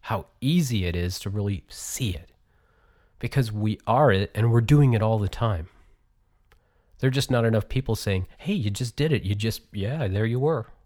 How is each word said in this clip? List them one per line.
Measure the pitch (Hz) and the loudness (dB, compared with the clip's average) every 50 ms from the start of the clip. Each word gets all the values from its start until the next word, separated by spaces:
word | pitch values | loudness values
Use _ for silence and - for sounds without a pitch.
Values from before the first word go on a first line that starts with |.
how | - - 113 98 - _ _ _ | -6 -6 -6 -6 -6 _ _ _
easy | - 131 165 180 165 127 120 104 92 | -2 0 2 2 2 0 0 -2 -2
it | 90 85 | -2 -2
is | 87 87 90 92 - | -2 -2 -4 -4 -6
to | - 101 | -8 -6
really | 98 104 101 101 101 90 - | -4 -4 -2 -2 -4 -6 -8
see | _ - - - - - - 135 107 | _ -18 -16 -12 -12 -8 -4 -4 -4
it, | 90 80 82 - _ _ _ _ _ _ _ _ _ _ _ _ _ _ _ _ _ _ | -4 -6 -10 -16 _ _ _ _ _ _ _ _ _ _ _ _ _ _ _ _ _ _
because | - 117 - 139 127 110 | -10 -2 0 0 0 0
we | 107 104 104 107 107 - - | -2 -2 -2 -2 -2 -4 -2
are | - 113 127 151 135 | 0 2 4 6 6
it | 101 95 101 - _ | 4 4 2 0 _
and | - 110 117 | 0 2 4
we're | 113 120 | 4 4
doing | 117 110 147 147 143 131 120 | 4 6 6 6 6 6 4
it | 107 | 4
all | 107 110 113 110 | 2 2 2 2
the | 101 95 | 0 -2
time. | - - 117 113 104 82 82 - _ - - _ - _ _ _ _ _ _ _ _ _ _ _ _ _ _ _ _ _ _ _ _ - | -2 -2 -2 0 0 -2 -6 -10 _ -20 -20 _ -20 _ _ _ _ _ _ _ _ _ _ _ _ _ _ _ _ _ _ _ _ 0
There | - | 0
are | 131 | 0
just | 127 139 135 - | 2 0 0 0
not | 127 120 113 | 0 2 2
enough | 113 113 107 104 | 2 2 0 0
people | - - 131 135 - 110 | 0 -4 -4 -2 -2 -4
saying, | - - 104 98 92 92 - - | -4 -2 -2 -2 -2 -2 -6 -12
"Hey, | - - 156 208 | -12 -6 -4 -4
you | 196 113 104 | -2 -2 -4
just | 101 - 131 117 - | -4 -4 -6 -8 -4
did | - 143 165 | -2 0 0
it. | 151 104 - | 0 0 0
You | 92 104 | -2 -4
just, | 104 107 110 107 - - _ - | -2 -2 -4 -4 -4 -10 _ -8
yeah, | 104 98 107 139 160 139 | -6 -4 -4 -4 -4 -4
there | 98 92 101 110 | -2 0 0 0
you | 113 117 127 | 0 0 0
were. | 131 151 165 127 110 - - _ _ | 0 0 -2 -2 -6 -10 -16 _ _